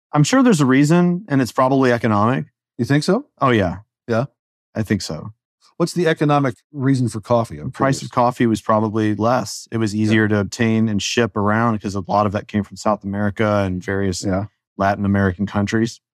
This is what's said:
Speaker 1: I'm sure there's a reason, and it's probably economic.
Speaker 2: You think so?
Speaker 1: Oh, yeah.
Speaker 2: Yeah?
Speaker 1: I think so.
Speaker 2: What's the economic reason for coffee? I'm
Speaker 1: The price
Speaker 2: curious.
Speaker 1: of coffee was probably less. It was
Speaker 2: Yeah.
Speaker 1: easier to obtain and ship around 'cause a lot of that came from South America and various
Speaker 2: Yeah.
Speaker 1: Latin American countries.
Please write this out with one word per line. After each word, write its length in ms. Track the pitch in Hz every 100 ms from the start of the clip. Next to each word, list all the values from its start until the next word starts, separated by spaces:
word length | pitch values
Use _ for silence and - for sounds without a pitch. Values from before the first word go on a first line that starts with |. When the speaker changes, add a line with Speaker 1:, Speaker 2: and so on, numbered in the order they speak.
| _
Speaker 1:
I'm 120 | 151
sure 180 | 151 262
there's 180 | 254 170
a 60 | 135
reason, 580 | 131 147 175 175 175 -
and 120 | 139
it's 120 | 131
probably 380 | - 131 135 131
economic. 540 | 117 117 104 110 139 151 _ _ -
Speaker 2:
You 80 |
think 180 | 117 143
so? 240 | 151 202 294 -
Speaker 1:
Oh, 80 | 135
yeah. 280 | 117 90 92 - _ -
Speaker 2:
Yeah? 200 | 113 139 _ _ _ _
Speaker 1:
I 80 | -
think 180 | 107 101
so. 320 | - 80 110 - _ _ _ -
Speaker 2:
What's 160 | 170
the 120 | 170 165
economic 500 | - 156 143 139 - _
reason 360 | 147 131 135 120
for 120 | 110
coffee? 360 | - 120 113 73
I'm 100 | 135
Speaker 1:
The 40 |
price 260 | - 135 135
Speaker 2:
curious. 120 | 131
Speaker 1:
of 40 |
coffee 320 | - 120 123 120
was 140 | 104
probably 540 | - 110 110 107 107
less. 520 | 104 113 123 101 - -
It 60 | 113
was 160 | 110
Speaker 2:
Yeah. 80 | 107
Speaker 1:
easier 260 | 110 110 110
to 100 | 104
obtain 480 | 98 - 113 110 110
and 120 | 101
ship 320 | - - 117 113
around 440 | 101 107 117 107
'cause 140 | 107
a 80 | 98 87
lot 200 | 101 104
of 60 |
that 140 | 98 -
came 140 | 107
from 140 | 98 95
South 280 | 110 104
America 580 | 101 101 104 98 107 104
and 180 | 98 90
various 400 | 87 98 98 90
Speaker 2:
Yeah. 220 | 101 95 107 _ _ -
Speaker 1:
Latin 260 | 98 104 101
American 400 | 101 98 90 98
countries. 540 | 104 101 113 113 - _